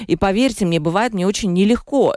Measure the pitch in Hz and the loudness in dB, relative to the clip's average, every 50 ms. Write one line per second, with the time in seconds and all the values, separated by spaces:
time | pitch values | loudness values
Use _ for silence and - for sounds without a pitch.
0 | 240 - - 151 - 196 190 208 254 269 220 - 214 170 170 165 151 165 165 196 | -6 -4 -2 0 0 0 2 2 0 0 0 0 -2 0 0 0 0 0 0 0
1 | 226 254 226 185 175 190 208 - - 196 175 180 196 208 240 233 - - - 277 | -2 -2 -2 -2 -2 -2 -2 -2 -2 0 2 2 2 2 2 0 -2 -2 0 2
2 | 214 147 - | 2 2 2